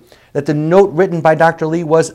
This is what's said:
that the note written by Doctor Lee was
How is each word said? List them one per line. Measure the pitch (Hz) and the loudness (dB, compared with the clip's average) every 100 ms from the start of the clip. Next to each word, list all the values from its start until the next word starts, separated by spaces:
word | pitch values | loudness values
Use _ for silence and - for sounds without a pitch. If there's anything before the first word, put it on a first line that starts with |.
| _ _ _ | _ _ _
that | 143 143 | -6 -4
the | |
note | 151 156 185 196 | -2 2 2 2
written | 151 185 170 | 0 -2 0
by | 160 156 | 0 2
Doctor | 165 165 160 | 0 0 -4
Lee | 170 | -4
was | 160 160 160 | 0 0 0